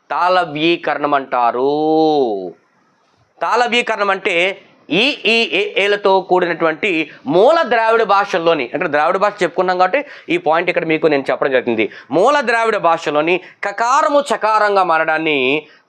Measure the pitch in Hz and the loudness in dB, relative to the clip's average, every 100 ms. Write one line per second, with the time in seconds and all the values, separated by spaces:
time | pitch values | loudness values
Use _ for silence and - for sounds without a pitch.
0 | - 143 175 185 170 147 165 170 170 143 | -10 -2 0 2 0 -2 0 0 -2 -2
1 | 147 143 135 131 120 120 135 147 156 156 | 0 -2 -2 0 0 0 0 0 0 2
2 | 156 151 127 101 92 - _ _ _ _ | 2 2 0 -2 -8 -12 _ _ _ _
3 | _ _ _ - 170 220 240 233 240 214 | _ _ _ -8 -2 0 0 0 -2 -2
4 | 202 196 214 170 180 185 - _ - 151 | -2 -2 -2 0 0 -4 -14 _ -4 0
5 | 254 277 196 226 226 165 202 - 196 202 | 0 -2 -2 0 0 -2 -4 -2 0 0
6 | 202 190 185 180 175 165 165 156 208 165 | 2 0 2 0 0 -2 -2 -2 -2 -4
7 | 151 - - 160 233 330 285 233 226 226 | -6 -8 -2 4 4 4 2 0 2 2
8 | 214 196 202 185 165 160 123 151 175 147 | 2 2 0 0 0 0 -2 -4 -2 0
9 | 151 185 208 202 175 - 180 180 185 185 | 0 0 -2 -2 -4 -2 0 2 2 0
10 | 190 - - 165 156 160 175 175 160 156 | -4 -12 -6 -4 0 0 0 -2 -2 0
11 | 160 143 131 131 147 127 117 113 104 - | 2 0 0 -2 0 0 0 -2 -2 -4
12 | - 139 220 294 233 233 226 208 170 165 | -4 2 4 2 2 0 0 0 0 0
13 | - 147 151 180 - - 202 202 233 269 | 0 -2 0 -2 -4 -10 -8 -4 0 2
14 | 311 285 277 220 214 220 208 202 180 160 | 2 0 0 -2 0 2 2 2 2 0
15 | 160 156 160 143 127 147 151 - | 0 -2 0 0 0 -2 -4 -18